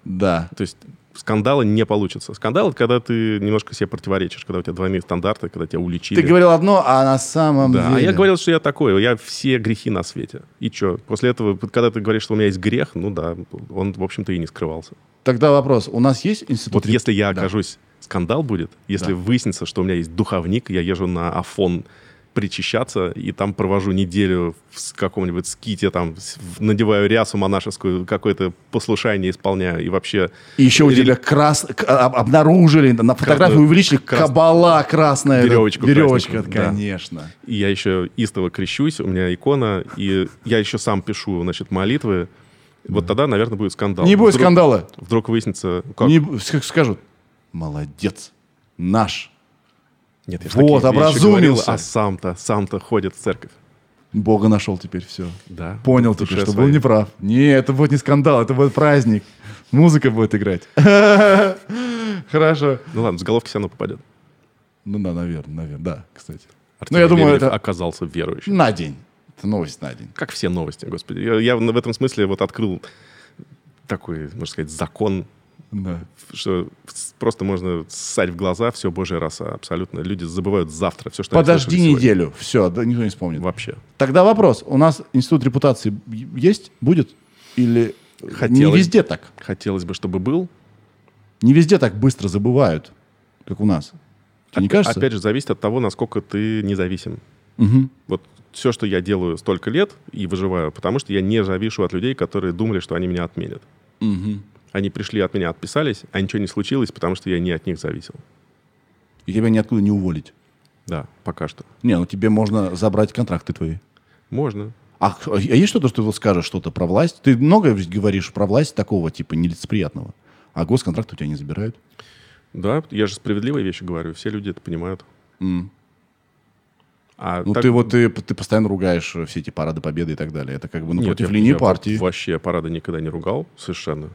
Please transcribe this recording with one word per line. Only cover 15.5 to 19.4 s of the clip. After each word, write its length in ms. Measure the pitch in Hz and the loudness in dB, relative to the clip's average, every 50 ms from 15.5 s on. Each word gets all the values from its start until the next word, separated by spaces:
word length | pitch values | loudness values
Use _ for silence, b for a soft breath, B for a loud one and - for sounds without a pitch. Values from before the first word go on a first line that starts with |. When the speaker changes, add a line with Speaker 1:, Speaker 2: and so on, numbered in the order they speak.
Speaker 1:
вопрос, 360 | 143 143 127 135 131 113 98 - | 4 4 4 2 0 0 0 -2
у 80 | - 117 | -2 2
нас 240 | 123 135 131 - - | 2 2 2 2 -2
есть 220 | 196 214 - - - | -4 -4 -4 -4 -6
институт 260 | 123 113 - 107 95 | -6 -6 -6 -2 -2
Speaker 2:
Вот 100 | 101 - | 0 0
Speaker 1:
реп-, 60 | 104 113 | 2 0
Speaker 2:
если 180 | 123 - - | 0 0 0
я 200 | 107 98 104 101 95 | 0 0 0 -2 -2
Speaker 1:
да. 80 | 95 | -2
Speaker 2:
окажусь, 360 | 98 92 98 107 92 - - _ _ _ _ _ | -4 -2 -2 -4 -6 -6 -10 _ _ _ _ _
скандал 420 | - - - 95 87 82 113 147 | -18 -8 -6 -6 -2 -2 -2 -4
будет, 280 | 160 127 107 90 80 - _ _ _ - | -2 -4 -4 -6 -6 -8 _ _ _ -6
если 240 | 98 95 90 92 | -6 -4 -4 -4
Speaker 1:
Да. 20 | 92 87 | -4 -4
Speaker 2:
выяснится, 460 | 90 104 123 123 | -2 -2 -2 -2